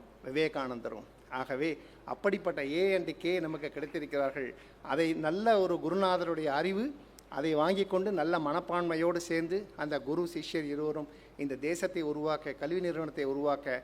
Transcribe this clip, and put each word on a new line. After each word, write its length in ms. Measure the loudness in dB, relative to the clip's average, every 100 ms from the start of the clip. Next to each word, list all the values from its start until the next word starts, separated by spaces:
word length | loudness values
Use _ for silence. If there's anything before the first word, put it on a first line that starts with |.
| -10 -14
விவேகானந்தரும். 840 | -4 0 0 0 -4 -6 -8 -10 -14 -20 -8
ஆகவே 480 | -6 -4 -2 -2 -2 -10 -16
அப்படிப்பட்ட 580 | -10 -2 0 0 -2 -2
A 320 | -2 2 4
and 220 | 2 0 -4
K 220 | 0 0
நமக்கு 300 | 0 -4 -6
கிடைத்திருக்கிறார்கள். 800 | -6 -6 -6 -2 0 0 0 -6 -8 -18 -12
அதை 300 | -2 2 2
நல்ல 480 | 2 0 2 6 6
ஒரு 140 | 6
குருநாதருடைய 680 | 2 0 2 4 4 2 0
அறிவு, 500 | 0 2 2 0 -2 -6 -16 -20 -8
அதை 260 | -2 2
வாங்கி 300 | 4 4 4
கொண்டு 280 | 2 2 2
நல்ல 260 | 0 2 2
மனப்பான்மையோடு 760 | 2 0 0 0 0 2 2 2
சேர்ந்து 500 | 0 -2 0 -2 -4 -6
அந்த 240 | -2 -2
குரு 280 | 0 -2 -2
சிஷ்யர் 340 | -4 -4 -4 -2
இருவரும் 400 | -2 -2 -4 -6 -12 -16 -6
இந்த 180 | -4
தேசத்தை 480 | -2 -2 0 -2 0
உருவாக்க, 500 | -2 0 0 0 -4
கல்வி 280 | -6 -4 -2
நிறுவனத்தை 440 | -2 -2 -4 -2
உருவாக்க, 580 | -2 0 2 0 0 -4